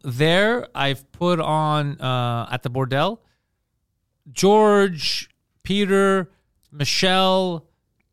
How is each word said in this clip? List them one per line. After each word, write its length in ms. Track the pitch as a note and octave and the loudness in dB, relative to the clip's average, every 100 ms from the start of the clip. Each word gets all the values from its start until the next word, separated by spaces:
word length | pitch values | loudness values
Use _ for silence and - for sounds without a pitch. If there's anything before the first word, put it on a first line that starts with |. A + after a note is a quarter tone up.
there, 600 | C#3+ A#2+ D#3 F3 G#3+ A#3+ - | -8 0 2 4 2 0 -4
I've 360 | C#3 C#3 C3+ - | -4 -4 -4 -8
put 260 | - F3 F3 | -4 -2 0
on, 600 | D#3 D#3 D#3 D3+ C#3+ C#3 | 0 -2 0 0 -2 -4
uh, 480 | C3+ B2+ A#2+ A#2 A2+ | -4 -2 -2 -4 -6
at 120 | B2 | -8
the 80 | C3+ | -6
Bordel, 480 | B2 C3 C3+ E3+ A3+ _ _ _ _ _ _ _ _ _ _ - | -4 -2 0 -2 -4 _ _ _ _ _ _ _ _ _ _ -16
George, 960 | B2 F#3+ G#3+ G#3+ G3+ G3 D#3+ C3 - - _ _ _ | 0 4 6 6 4 2 -2 -6 -6 -8 _ _ _
Peter, 680 | - G3 G3+ G3 G3 F#3+ F3+ _ _ _ _ | -6 -2 0 2 2 0 -2 _ _ _ _
Michelle, 920 | D3 C#3 - F#3+ F#3 F#3+ F#3 F#3 E3+ - _ _ _ _ | -6 -4 0 2 2 2 2 0 -4 -10 _ _ _ _